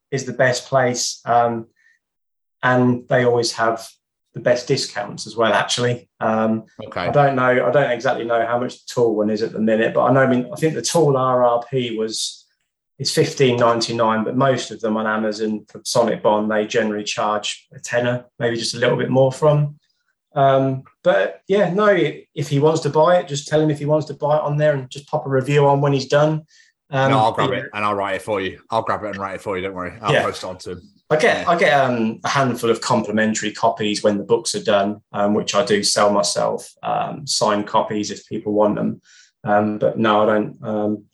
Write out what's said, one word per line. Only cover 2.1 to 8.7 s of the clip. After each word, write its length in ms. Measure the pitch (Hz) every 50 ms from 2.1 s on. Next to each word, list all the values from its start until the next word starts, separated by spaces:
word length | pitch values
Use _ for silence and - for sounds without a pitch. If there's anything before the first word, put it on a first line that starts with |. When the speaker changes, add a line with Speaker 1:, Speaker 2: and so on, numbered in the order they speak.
| _ _ _ _ _ _ _ _ _ -
Speaker 1:
and 440 | 127 127 127 127 123 123 123 123 - -
they 160 | - 123 123
always 280 | 123 120 120 113 -
have 340 | - 113 113 113 117 - - - _ _ _ _ _ _ _ _
the 80 | - 123
best 260 | - 127 120 - -
discounts 600 | - 135 123 - - - - 107 - - - -
as 100 | 107 -
well, 160 | 113 113 107
actually. 560 | 101 98 - - - 123 123 120 117 - - _ _ -
Um, 440 | 110 110 110 110 110 110 110 110 - _ _ - 107
Speaker 2:
Okay. 160 | - - 95
Speaker 1:
I 80 | 87 -
don't 260 | - 147 143 139 131
know, 300 | 127 127 127 127 123 120
I 40 | -
don't 200 | 143 143 135 123
exactly 340 | 120 113 123 131 - 120 117
know 200 | 117 117 117 113
how 120 | 113 120 123
much 160 | 127 120